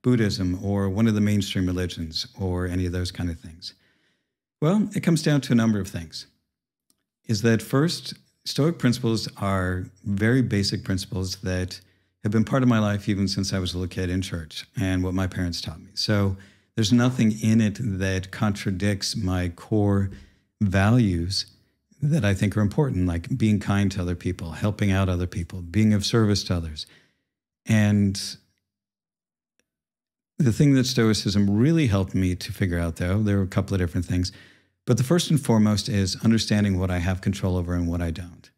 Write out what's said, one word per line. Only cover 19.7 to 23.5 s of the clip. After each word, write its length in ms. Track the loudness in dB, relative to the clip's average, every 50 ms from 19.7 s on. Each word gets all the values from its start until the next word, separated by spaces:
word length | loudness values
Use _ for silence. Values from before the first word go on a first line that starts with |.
| 0 2 2 4 2 2 0 -2 -4 -12 -18 -20 _ _ _ _ _ _
values 840 | 0 2 4 4 4 6 6 4 4 4 2 0 -2 -2 -4 -6 -6 -8 _ _ _ _ _ _ _ _ _ _
that 220 | -2 0 0 2 2
I 100 | 2 2
think 220 | 2 0 0 2
are 60 | 2
important, 460 | 0 2 2 0 0 0 0 0 0
like 300 | 0 0 -2 -4 -4 -2
being 220 | 0 2 2